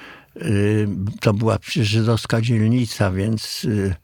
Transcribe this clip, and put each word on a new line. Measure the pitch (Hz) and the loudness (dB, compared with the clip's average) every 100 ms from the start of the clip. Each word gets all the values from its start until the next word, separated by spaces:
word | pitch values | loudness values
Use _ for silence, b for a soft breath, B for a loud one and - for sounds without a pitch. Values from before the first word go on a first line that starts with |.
| B B B - | B B B -8
y, | 170 101 104 107 104 92 101 - | -2 2 2 2 0 -2 -6 0
to | 117 | 2
była | 104 110 104 | 2 2 0
przecież | - 156 104 | -2 -2 0
żydowska | 110 110 113 - 117 | 2 2 0 0 -2
dzielnica, | 117 113 110 123 117 - 98 | 2 2 2 2 0 0 0
więc, | 92 104 110 - - 147 | 0 -2 -4 -6 -8 -4
y, | 104 98 87 | -2 -2 -4